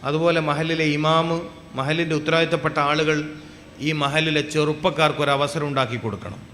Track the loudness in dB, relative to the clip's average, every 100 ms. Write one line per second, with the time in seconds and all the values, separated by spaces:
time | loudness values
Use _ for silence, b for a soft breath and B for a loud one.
0 | -2 0 2 2 0 0 0 0 2 2
1 | 2 4 2 -2 -4 -14 -12 -6 -2 0
2 | 0 0 2 2 2 0 0 0 2 2
3 | 2 0 -2 -10 B B B -6 -4 0
4 | 0 2 2 0 0 0 0 2 0 2
5 | 2 2 2 2 0 -2 -2 0 0 -2
6 | -4 -6 -10 -12 -14